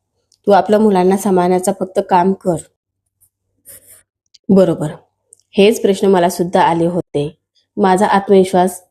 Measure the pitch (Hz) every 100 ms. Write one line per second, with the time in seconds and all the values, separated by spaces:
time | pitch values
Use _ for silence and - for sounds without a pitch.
0 | _ _ _ _ - 190 180 208 214 185
1 | 185 196 202 185 180 180 190 190 185 -
2 | 190 185 185 190 190 160 - _ _ _
3 | _ _ _ _ _ _ _ - _ _
4 | _ _ _ _ - 190 170 151 151 -
5 | _ _ _ _ _ - 202 233 208 196
6 | 196 185 175 180 175 190 156 170 170 175
7 | - 143 147 - _ _ _ - 190 185
8 | 208 196 196 196 185 185 185 - _